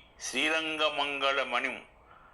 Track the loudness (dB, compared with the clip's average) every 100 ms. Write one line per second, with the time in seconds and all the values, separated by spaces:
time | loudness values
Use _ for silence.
0 | -20 -12 -4 0 2 0 -2 0 0 2
1 | -2 0 2 2 2 0 0 -6 -14 -20
2 | -20 -20 -20